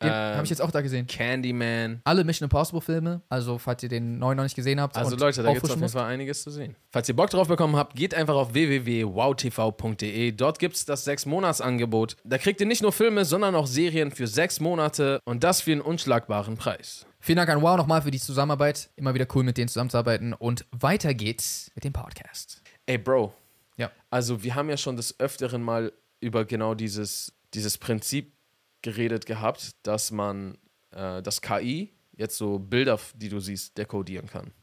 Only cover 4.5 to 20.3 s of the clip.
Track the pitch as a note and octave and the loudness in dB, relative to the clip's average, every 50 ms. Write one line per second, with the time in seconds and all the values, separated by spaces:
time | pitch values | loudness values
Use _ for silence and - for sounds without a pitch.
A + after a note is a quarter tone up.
4.5 | - - B2 C3+ C#3 C#3+ C#3+ C#3 - - B2 B2 B2 B2 C#3+ C#3+ C3+ B2+ A#2 - | -2 -2 -2 0 0 0 0 -2 -2 0 0 0 0 2 2 2 2 4 4 4
5.5 | C#3+ B2+ - - B2 D#3+ - A#2+ A2+ B2+ A#2+ A2+ B2+ C3 C#3 C3+ C3+ - - D3 | 4 4 2 0 0 0 0 0 0 -2 -2 -2 -2 -4 -4 -6 -6 -8 -8 -10
6.5 | D3 D3 C3+ D3+ A2 _ _ _ - B2 A#2 - A#2 C3 F#3 G3+ - F3+ F#3 D#3 | -10 -10 -10 -10 -12 _ _ _ -2 -2 0 0 4 4 4 4 4 2 4 4
7.5 | F3 D#3+ E3 D3+ D3+ C#3+ C#3+ - - B2 D#3+ G3 - E3 D#3 D3+ D3 C#3 C3 A#2 | 4 4 4 4 6 4 2 2 0 -2 -2 0 0 0 2 4 4 2 2 2
8.5 | A#2 C#3+ D#3+ D3 C#3 C3+ A#2+ A#2+ A#2 A2+ A2 G2+ F2+ G#2 A#2+ C#3 C3+ - - A#2+ | 2 2 4 4 4 2 2 0 0 0 0 0 2 2 2 2 2 2 -2 -4
9.5 | - - A2 A2 G2+ - - A2+ G#2+ - G#2 G#2+ G#2+ A2+ A#2+ A#2+ G#2+ G#2 B2+ D3+ | 0 2 0 0 0 0 -4 -4 -2 -2 -4 -4 -2 0 0 0 2 2 2 2
10.5 | E3 - F3 F3 - - - - C#3+ B2+ - C#3+ C#3+ C#3 - C#3 D3+ F#3 F#3+ F3 | 2 2 -2 -2 -2 -4 -4 -4 -4 -4 -2 -2 -2 -2 -2 -2 0 0 2 2
11.5 | D3+ - A#2+ B2+ B2+ A#2+ A#2+ A#2 A2 A2 A2 G#2+ - _ - A#2 B2+ C3 - G3 | 0 0 0 0 0 0 0 2 2 2 0 0 -4 _ -6 -2 -2 2 2 2
12.5 | G3+ - G3+ G#3+ A#3+ - G#3+ G#3 - - A3 A#3 G#3+ G#3 F#3+ C#3 D#3 F#3+ G#3 G3 | 2 2 2 2 2 2 2 2 4 4 4 4 4 4 2 2 2 2 2 4
13.5 | F#3 D#3+ D3 C3 B2 C#3+ E3+ F3 D#3 D#3+ D3+ C#3+ - - B2 A2 G#2 D3 E3+ F#3 | 4 2 2 2 2 2 2 2 2 2 0 0 -2 -4 -4 -2 2 2 2 2
14.5 | - - D#3 E3+ F3 E3 D3+ D3+ - - C#3+ C3+ C#3 C3 - A#2+ A#2+ A#2+ C#3+ F3 | 0 0 0 0 2 2 0 0 2 2 2 2 2 0 -2 -4 -2 2 4 4
15.5 | F#3 - - D#3+ D#3 D3 - D3+ E3+ E3 - C3+ A#2+ A#2 - - G#2+ G#2 G2 A2 | 4 4 2 2 0 2 2 -2 -2 -2 2 4 2 2 2 0 -2 -2 -2 -4
16.5 | A2+ A2+ - A#2 G2 - - - - - - - _ _ - - E3 F3 F3 E3 | -6 -4 -4 -4 -4 -4 -8 -16 -16 -18 -20 -20 _ _ 0 2 4 4 6 4
17.5 | D#3 D3 D3+ E3 F#3 F3+ D3+ D3 D#3+ D#3+ C#3+ D3 C3+ B2+ - - C3+ C#3 C#3 D3 | 4 4 6 6 6 6 6 4 4 4 2 2 -2 -2 -4 -2 0 0 2 2
18.5 | D3 C#3 C#3+ D3 D3 - - - _ - C#3 C3+ B2+ B2+ B2+ B2 - C3+ B2+ B2+ | 2 2 2 2 2 0 -6 -12 _ -4 -2 0 2 0 0 2 2 2 2 2
19.5 | A#2+ B2 A#2+ A#2+ - A#2 B2 B2+ - A#2+ A#2 A#2+ A2+ - A2+ A#2 | 2 0 -2 -2 0 -2 -2 0 2 2 2 2 2 0 0 -4